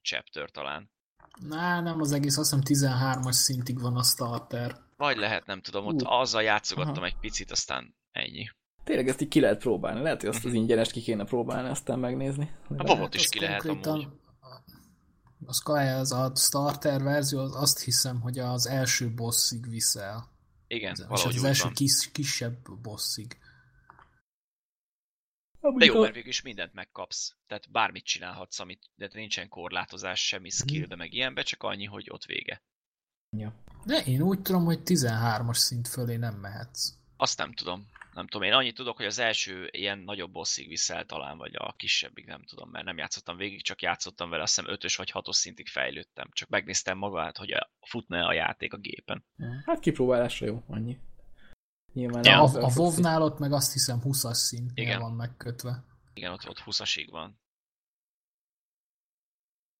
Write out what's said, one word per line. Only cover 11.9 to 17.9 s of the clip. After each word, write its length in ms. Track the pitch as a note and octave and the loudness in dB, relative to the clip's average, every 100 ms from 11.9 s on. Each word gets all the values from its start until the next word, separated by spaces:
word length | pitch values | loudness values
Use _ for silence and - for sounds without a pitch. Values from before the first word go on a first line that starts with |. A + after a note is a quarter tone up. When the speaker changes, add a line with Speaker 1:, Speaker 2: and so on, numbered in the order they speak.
| B2 | 0
Speaker 3:
megnézni. 520 | B2 C3 C3+ C#3 D3+ - - | 0 0 0 0 -4 -6 -6
Speaker 1:
A 40 | |
Speaker 3:
Nem 120 | C#3+ - | 0 6
Speaker 1:
Vovot 120 | B2 | 6
Speaker 2:
Hát 100 | F2+ | 6
Speaker 1:
is 60 | - | 2
Speaker 2:
az 40 | - | 2
Speaker 1:
ki 120 | G#2+ | 2
lehet 220 | G2 G2+ | 0 0
Speaker 2:
konkrétan 300 | D#3 G2+ D3+ D3+ | -2 -2 -2 -2
Speaker 1:
amúgy. 200 | C#3 - _ - - - - - - _ _ _ - - C3 | -4 -12 _ -20 -20 -20 -20 -20 -20 _ _ _ -20 -18 -4
Speaker 2:
az, 160 | - - | -4 2
az 460 | C#3+ C3+ C3 C3 | 2 4 2 0
a 200 | B2+ C3 C3+ | 0 0 2
starter 680 | - C#3+ C#3+ C#3 D3+ C#3 | 2 4 0 0 0 2
verzió, 360 | C#3 D3 C#3 C#3 | 2 2 0 -2
az, 140 | C3+ C3 | -2 2
azt 280 | C#3+ - | 2 2
hiszem, 360 | B2+ | 2